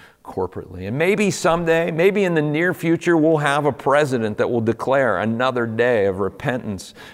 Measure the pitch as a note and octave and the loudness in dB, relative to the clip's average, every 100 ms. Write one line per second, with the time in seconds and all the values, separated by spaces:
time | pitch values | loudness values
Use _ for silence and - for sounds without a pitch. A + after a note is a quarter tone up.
0 | - _ - - F2+ - - F#2 F#2 C3 | -20 _ -14 -6 -6 -6 -14 -10 -8 -2
1 | F3 G#3+ G3+ - F3+ E3 E3 E3 F3 D#3+ | 0 0 0 0 0 0 2 0 0 2
2 | F#3 G#3 F#3 E3 D3+ D3 F3+ E3+ E3 E3 | 2 2 0 0 0 0 0 -2 0 0
3 | F3 E3+ D#3 D#3+ D3 C#3+ D3 A2+ C#3 C#3+ | 2 4 4 2 2 0 0 -2 2 2
4 | D3+ B2+ A2 G#2 A2+ A#2+ A2+ A2+ - C3+ | 2 0 -2 -2 0 0 -2 -2 0 0
5 | B2+ F2+ A2 A2+ C3 B2 A#2 A2 A#2+ A#2 | 2 0 0 0 -2 -2 -2 0 2 2
6 | G2 F#2 G2 - C#3 B2 - F#2+ - - | 2 0 -4 -4 -4 -4 -4 -10 -12 -20
7 | - | -20